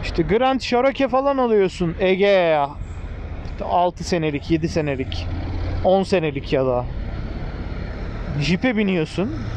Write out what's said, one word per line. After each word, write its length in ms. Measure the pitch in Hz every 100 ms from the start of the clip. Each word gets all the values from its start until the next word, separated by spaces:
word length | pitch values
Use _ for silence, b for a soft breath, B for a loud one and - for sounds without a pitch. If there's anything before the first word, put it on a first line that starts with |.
İşte 200 | - -
Grand 360 | 156 208 262 262
Cherokee 480 | - 240 269 - 269
falan 300 | 254 277 277
alıyorsun 580 | 247 214 185 - 175 160
Egea'ya. 680 | 185 185 202 196 170 156 143 - - - - - - - -
İşte 140 | - -
altı 380 | 190 180 175
senelik, 480 | 175 180 156 143 -
yedi 180 | 160 156
senelik, 580 | 165 147 135 127 - - - - - - -
on 200 | - 190
senelik 500 | 190 190 160 139 -
ya 120 | 143 131
da. 200 | 123 123 - - - - - - - - - - - - - - 143
Jeep'e 360 | 147 175 262 214
biniyorsun 580 | 208 185 156 - 208 311 -